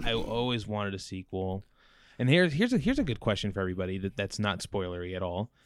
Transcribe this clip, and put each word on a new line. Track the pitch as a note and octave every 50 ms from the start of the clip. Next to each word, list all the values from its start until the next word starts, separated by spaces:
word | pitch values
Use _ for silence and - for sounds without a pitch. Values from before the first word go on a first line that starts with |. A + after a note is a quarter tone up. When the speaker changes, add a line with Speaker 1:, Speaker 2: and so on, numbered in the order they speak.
| -
Speaker 1:
I | A#2+ A2+
Speaker 2:
<clears throat> |
Speaker 1:
always | A2 G#2+ - A2 A#2+ B2 B2 B2 A#2 G2+
wanted | G#2+ G#2+ G#2 G2+ G2 G2
a | F#2+
sequel. | - - G2 F#2 F#2 - - F#2+ F#2+ F#2+ F#2 G2 G2+ _ _ _ _ _ _ _ - - - -
And | B2 B2+
here's, | D3 F3 F3+ E3+ C3+
here's | D#3 A3+ A#3+
a, | B3+
here's | F#3+ C3 G#3 C4+ D4
a | B3
good | D3 A2+ -
question | - A2+ G2+ F#2+ - G#2
for | F#2 G2+
everybody | F#2+ F#2 F2+ F#2 F#2 F#2 F#2+
that, | F#2+ F#2+ G2 -
that's | - G2+ G2 -
not | - G#2+ G#2 G2 F2
spoilery | - - - G2+ F#2 F2+ F2+ F2+ F2+ F2+ F#2
at | F#2 F#2+
all. | F2+ F2 F#2 G#2+ - _ _ _